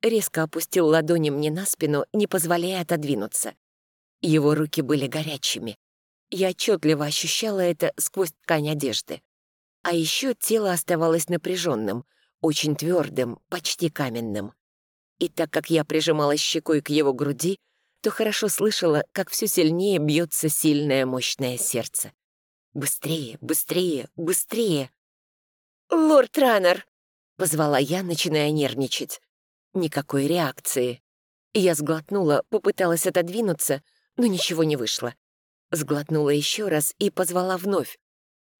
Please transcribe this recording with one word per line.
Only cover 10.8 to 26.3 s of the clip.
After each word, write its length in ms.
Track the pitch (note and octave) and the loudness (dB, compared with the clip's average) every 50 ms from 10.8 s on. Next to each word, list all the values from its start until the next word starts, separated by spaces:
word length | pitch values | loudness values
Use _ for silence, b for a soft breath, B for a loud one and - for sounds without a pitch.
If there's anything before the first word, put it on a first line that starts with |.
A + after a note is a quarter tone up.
| - - F3 D#3+ E3 E3 D#3+ E3+ - - | 0 0 0 2 2 2 2 2 2 0
напряженным, 760 | F3 E3 - - F#3 F3+ E3+ F3 C#3 G#2+ A2 G2+ G2+ A#2+ B2 _ _ _ _ _ _ _ | -2 -2 -2 -2 -4 -2 0 0 0 0 0 -2 -4 -4 -6 _ _ _ _ _ _ _
очень 340 | - D#3+ D3+ - - D3+ D3 | 0 0 0 0 0 -2 -2
твердым, 640 | - D3+ E3 F3+ F3 D3 A2 - B2+ B2+ A#2+ A2 - _ _ | -2 -2 0 0 0 0 -2 -2 -4 -4 -4 -6 -10 _ _
почти 400 | F3+ F3+ - - - - E3+ D#3+ | -8 -6 -6 -6 -4 -2 -2 -4
каменным. 640 | - - D3 B2+ A2+ A#2+ A#2 A2 G2+ G#2 G2 A2 - _ _ _ _ _ _ _ _ _ _ _ _ - | -2 -2 -4 -4 -4 -4 -4 -4 -4 -6 -6 -8 -12 _ _ _ _ _ _ _ _ _ _ _ _ -4
И 100 | F3 E3+ | -4 -4
так 220 | - - E3 D3+ | -2 -2 -4 -2
как 180 | - D#3+ D3 - | -2 -4 -2 2
я 160 | E3 D#3+ D3+ | 2 0 2
прижималась 540 | - D3+ D#3 D3+ E3 D#3+ D#3 D3 C#3+ D3 D3+ | 2 0 0 2 2 2 2 2 2 2 0
щекой 420 | - - - D#3+ - - D#3+ D3 | 0 -2 -2 -2 0 0 0 0
к 80 | C#3 - | 0 0
его 240 | D3 D3+ D3+ C#3 C3 | 2 2 2 2 2
груди, 440 | A#2+ C#3+ C#3+ C#3+ A#2 - F3 G3 - _ _ _ _ _ _ _ _ | 0 -2 -4 -2 -2 -2 -2 -4 -4 _ _ _ _ _ _ _ _
то 80 | - A3 | -4 -2
хорошо 400 | G#3 - A3+ G#3+ G#3 - A3 G3+ | -2 0 0 -2 0 0 -2 -2
слышала, 540 | - - - G#3+ G#3 - - E3 D3+ D3+ - - | 0 0 0 0 0 2 2 2 2 2 0 -2
как 180 | - - F#3 - | -4 -6 -6 -4
все 180 | - - A3+ G#3 | -4 -4 -2 0
сильнее 520 | - - E3+ D#3+ E3 F3 F#3+ G#3 G3 E3 | 2 2 2 2 2 2 0 0 2 2
бьется 500 | D3 D3+ D3+ D#3 E3+ D#3 - - - D#3 | 2 2 2 2 0 -2 -2 -2 -2 -2
сильное, 560 | D3+ - - D#3+ D3 D3 D3 D3 C3 C3+ C3 | 0 2 2 2 2 2 2 0 0 0 0
мощное 520 | C3 B2+ B2+ A#2+ - - - C3+ B2+ B2+ A#2+ | 0 -2 -4 -4 -4 -4 -4 -4 -4 -4 -4
сердце. 540 | - - - A#2+ A2+ - - - - - - _ _ _ _ _ _ _ _ _ _ _ - | -4 -4 -4 -4 -4 -4 -6 -8 -8 -8 -12 _ _ _ _ _ _ _ _ _ _ _ -10
«Быстрее, 640 | C3+ C#3 C#3 - - - D3 D#3+ D#3+ C#3 A#2 A#2 - | -6 -4 -4 -4 -4 -4 -4 -4 -4 -4 -8 -12 -10
быстрее, 680 | - B2 D#3+ - - - D#3 F3 F#3 F3+ D#3+ C3 A#2 - _ | -6 -4 -2 -2 -2 -2 0 0 0 0 0 -2 -4 -8 _
быстрее!» 760 | - E3+ D#3+ F#3+ - - - - A3 A#3 G#3 E3 C#3+ C3+ B2+ _ _ _ _ _ _ _ _ _ _ _ _ _ _ _ _ _ _ _ - | -6 -4 -2 -2 -2 -2 -2 -2 0 0 2 2 0 -2 -4 _ _ _ _ _ _ _ _ _ _ _ _ _ _ _ _ _ _ _ 0
«Лорд 480 | E4+ E4 D#4 D#4 D#4 C#4 B3 - | 2 4 6 6 8 6 6 4